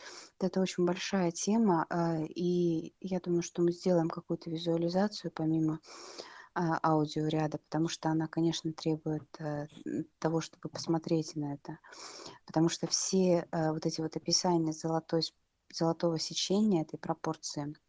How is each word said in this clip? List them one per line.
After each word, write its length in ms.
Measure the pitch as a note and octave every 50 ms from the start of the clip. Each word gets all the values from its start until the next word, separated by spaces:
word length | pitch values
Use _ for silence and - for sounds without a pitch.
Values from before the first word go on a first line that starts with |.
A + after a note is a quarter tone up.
| - - - - - - _ _
это 220 | F#3+ F3+ - F#3+
очень 240 | F#3+ F3+ - - F3+
большая 460 | F3 F3+ F#3+ - - - F#3+ F3+ E3+
тема. 540 | E3 - - G3 G#3+ A#3 A#3 G3+ F3 D#3+ - -
Э, 360 | - E3+ E3+ E3 E3 D#3 D#3
и 680 | - - - F3+ F3 F3+ F3 F3 E3+ E3 D#3+ - - - _
я 180 | - F#3 F#3 F3+
думаю, 240 | F3 F3+ F3 E3+ E3+
что 180 | - - -
мы 100 | F3 F3 F3
сделаем 360 | F3 - F#3 F3+ E3+ D#3+ E3
какую-то 400 | - E3+ - - E3+ E3 - E3+
визуализацию 800 | D#3+ D#3+ E3+ E3+ E3 E3+ E3+ E3+ F3 F#3 G3+ G#3 - - - E3+ -
помимо, 440 | - D#3+ D#3 D#3+ D#3+ D#3+ D#3 D#3 D#3+ - - - - - - - - - - - - - - _
а, 240 | F3 F3+ D#3+ D#3+ - -
аудиоряда, 760 | D#3+ D#3+ D#3 D3+ D3 - D#3 D3+ D#3 D#3 D#3 D#3 D3+ - -
потому 300 | - _ - D#3 E3 E3
что 200 | - - - D#3+
она, 180 | D#3+ D#3+ D#3+
конечно, 460 | D#3 - E3 E3 E3 D#3 - - E3 D#3
требует, 520 | - - D#3+ D#3 D#3 - D#3+ D#3 D3+ - - - -
э, 280 | D#3+ D3+ D3 D3 D3 D3+ - - -
м, 200 | - - A#2+ D#3+ - _ _
того, 220 | - D#3+ E3 E3
чтобы 280 | D#3+ - - _ - D#3
посмотреть 640 | - - - - E3 E3 - - E3+ D#3+ D#3 - -
на 160 | D#3 D3 C#3+ C#3+
это. 240 | - _ - D#3 - _ - - - - - - - - - - - _
Потому 220 | - - D#3+ E3 E3
что 180 | - - -
все, 600 | E3 - - - - - F#3+ F#3 F3+ E3+ E3+ - -
э, 200 | - E3+ D#3 D#3 D#3
вот 120 | D#3+ -
эти 140 | D#3+ - -
вот 140 | D#3+ D#3+ -
описания 560 | E3+ - - E3+ - - F3+ F3 E3 D#3+ D#3+ D#3
золотой 500 | - - D#3+ E3 E3 - - - E3 D#3
с-, 100 | - - _ _ _ _ _ _ _ -
золотого 460 | - E3 E3 E3 - - E3+ E3 D#3
сечения, 640 | - - D#3+ - - - F#3 G#3 A3 G#3+ F#3+ D#3+ D#3
этой 140 | - - -
пропорции, 760 | - - D#3+ - - D#3+ D#3+ - - - - D#3 C#3+ D3 D3+ - _